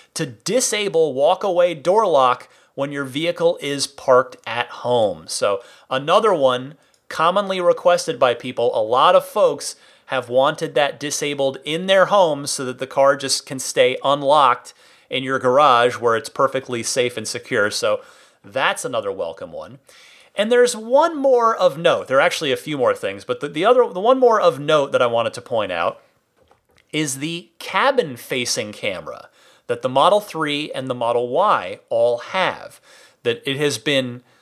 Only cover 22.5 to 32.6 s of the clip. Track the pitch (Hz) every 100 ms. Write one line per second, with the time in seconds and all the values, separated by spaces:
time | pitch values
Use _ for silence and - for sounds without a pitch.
22.5 | 120 151 147 117 101 101 98 - 123 -
23.5 | 156 196 254 226 185 220 262 247 214 175
24.5 | 139 147 156 143 127 120 117 110 117 -
25.5 | 117 101 85 87 - _ _ _ _ _
26.5 | _ _ _ _ 151 151 135 156 170 -
27.5 | - - 190 254 269 170 120 - 135 120
28.5 | - 107 104 110 90 78 - - _ _
29.5 | _ - 117 127 135 165 202 208 160 151
30.5 | 147 151 139 131 123 117 120 123 139 208
31.5 | 139 92 104 - 117 120 120 - 190 165
32.5 | -